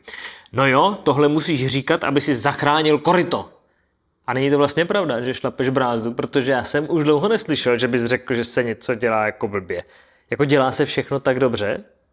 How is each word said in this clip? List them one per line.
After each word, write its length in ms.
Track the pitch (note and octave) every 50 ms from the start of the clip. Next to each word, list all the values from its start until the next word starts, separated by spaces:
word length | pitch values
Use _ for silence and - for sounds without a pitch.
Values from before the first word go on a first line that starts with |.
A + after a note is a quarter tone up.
| _ - - - - - - - - _ -
No 140 | A#2 C3+
jo, 320 | C3+ B2+ C#3 E3 G3 G3+ - -
tohle 260 | D3+ C3+ C#3 D3 C#3+
musíš 380 | D3 D#3 D3+ - D#3+ B2 C3
říkat, 380 | C3 B2 C3+ C3 - D#3+ E3 -
aby 160 | - C#3 C#3+
si 140 | - - C3+
zachránil 640 | A#2 G#2 C#3+ C#3 - C#3+ C#3+ D3 D#3 D#3 D3+ D3+ C#3+
koryto. 500 | D3 D#3+ F3 F3+ E3+ - - G#2+ F#2 - - _ _ _ _ _ _ _ _ _ _ _ _ _ _
A 80 | - B2
není 160 | C3 C3+ C#3
to 80 | C#3+ C#3+
vlastně 260 | C#3+ C#3 - D#3+ E3+
pravda, 360 | F3 G#3 G3+ F#3 D3+ B2 A2+
že 140 | B2 B2+ B2+
šlapeš 340 | - - B2+ - - C3+ C3
brázdu, 440 | C3 C#3 C3 B2 A#2+ A#2 A2 A#2 A#2+
protože 380 | C3+ D3 C3 - C#3+ A#2+ C3 C3+
já 120 | B2 A2+
jsem 220 | - - D3 D3+ D3
už 140 | F3 D#3+ D3
dlouho 240 | D3+ D3+ C#3+ E3+ G#3
neslyšel, 500 | A3+ G#3+ A3 - D3 C3 - B2 A#2+ A#2
že 100 | A#2+ B2
bys 140 | A#2+ B2 A#2
řekl, 300 | A#2 B2+ A#2+ - - B2
že 100 | A#2 A#2
se 200 | A#2 - C3 B2
něco 300 | A#2 G#2+ - - - B2+
dělá 320 | G#2+ A#2+ A#2 A2+ A2 G#2+
jako 220 | G#2+ G#2 - - G#2+
blbě. 360 | G2 G2+ F#2 E2+ F#2+ E2+ - _ _ _ _ _ _ _ _ -
Jako 140 | A#2+ B2 C#3+
dělá 280 | C#3 C#3+ - - - -
se 120 | - D3
všechno 340 | - - - B2+ - C#3 C3+
tak 180 | - C#3 C3 B2+
dobře? 440 | C3 B2+ A#2 G#2+ G#2 G2+ - G3 G#3 - _ _ _ _